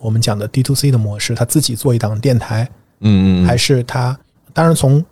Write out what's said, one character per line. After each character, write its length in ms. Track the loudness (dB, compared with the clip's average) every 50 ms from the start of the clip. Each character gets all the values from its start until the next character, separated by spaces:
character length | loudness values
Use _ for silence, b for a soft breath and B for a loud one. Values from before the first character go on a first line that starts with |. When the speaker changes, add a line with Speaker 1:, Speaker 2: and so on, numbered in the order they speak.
Speaker 1:
我 100 | -6 -2
们 100 | -2 0
讲 160 | 0 -2 -2
的 120 | -4 -6 -4
D 160 | -2 -2 0
two 100 | 0 0
C 160 | 0 0 0
的 80 | 0 0
模 180 | 0 -2 -4
式， 160 | -6 -6 -6 -4
他 100 | -4 -4
自 160 | 0 0 0
己 160 | 0 0 -4
做 180 | -4 -2 -2 0
一 40 | 0
档 200 | 0 -2 -4 -2
电 180 | 0 0 0
台， 320 | 0 0 -2 -4 -4 -4 -6 -8 -16 _ _ _ _
Speaker 2:
嗯， 420 | 0 2 2 4 4 2 4 4 2
嗯， 20 |
嗯。 20 |
Speaker 1:
还 100 | 2 2
是 280 | 0 0 0 0 0 0
他， 340 | -2 -4 -4 -2 -2 -4 -6 _ _ _ _ _ _ -2
当 140 | 0 2
然 80 | 2 2
从 300 | 2 2 2 2 2 2 -2